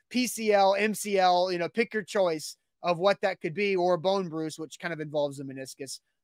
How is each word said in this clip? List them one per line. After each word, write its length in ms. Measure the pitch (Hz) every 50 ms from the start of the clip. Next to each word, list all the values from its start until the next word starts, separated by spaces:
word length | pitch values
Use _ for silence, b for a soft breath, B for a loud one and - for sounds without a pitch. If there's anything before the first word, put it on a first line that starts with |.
| b b
P 180 | - 247 254
C 280 | 226 - 226 226 214 202
L, 200 | 196 196 190 202
M 200 | 196 208 220 202
C 240 | - - 208 196 190
L, 340 | 185 180 180 180 180 185 180
you 60 | 175
know, 100 | 170 160
pick 240 | - 220 233 - -
your 100 | 214 180
choice 540 | - - 208 190 175 160 156 - - - _ _ _ _ _ -
of 160 | 175 175 160
what 220 | 180 202 196 -
that 220 | - 190 185 - -
could 100 | 175 151
be, 240 | 185 208 202 190
or 160 | 180 175 180 180
a 60 | 165
bone 320 | 151 190 196 196 190 170
bruise, 280 | 151 160 160 156 - -
which 200 | 160 - - -
kind 160 | - 175 165
of 60 | 151
involves 360 | 156 151 143 151 147 143 139
the 80 | 139 139
meniscus. 560 | 135 131 135 135 131 - - 139 127 - - _ _ _ _